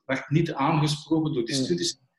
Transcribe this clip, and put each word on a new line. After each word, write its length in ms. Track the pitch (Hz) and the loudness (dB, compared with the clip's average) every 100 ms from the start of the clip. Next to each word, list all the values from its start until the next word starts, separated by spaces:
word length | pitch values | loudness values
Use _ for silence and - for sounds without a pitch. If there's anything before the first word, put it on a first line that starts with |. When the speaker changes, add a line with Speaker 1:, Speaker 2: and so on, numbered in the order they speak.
| - | -6
Speaker 1:
werd 240 | 131 - | -6 0
niet 240 | 147 165 | 2 2
aangesproken 800 | - 139 160 147 - - 160 156 | 0 2 2 2 0 -2 0 0
door 120 | 127 117 | -2 -2
die 100 | 139 | 0
Speaker 2:
Hmm. 80 | 127 | 0
Speaker 1:
studies. 340 | 175 - - _ | 0 -2 -6 _